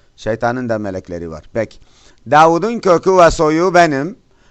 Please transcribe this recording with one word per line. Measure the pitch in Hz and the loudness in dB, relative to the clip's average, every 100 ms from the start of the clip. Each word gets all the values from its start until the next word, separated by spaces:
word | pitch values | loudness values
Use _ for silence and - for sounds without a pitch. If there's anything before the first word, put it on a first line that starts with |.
| _ _ | _ _
Şeytanın | 107 113 120 123 123 | -8 -6 -4 -6 -6
da | 110 | -6
melekleri | 104 92 - 87 82 | -6 -10 -12 -12 -12
var. | 78 - | -14 -10
Peki. | 117 107 - _ _ _ _ - | -8 -8 -10 _ _ _ _ 0
"Davud'un | 143 160 165 202 233 | 4 4 2 -4 -4
kökü | 196 165 185 185 | 0 0 2 4
ve | 165 | 4
soyu | - 156 156 185 | 4 0 0 2
benim. | 175 170 135 156 214 _ _ _ | 2 2 0 -6 -10 _ _ _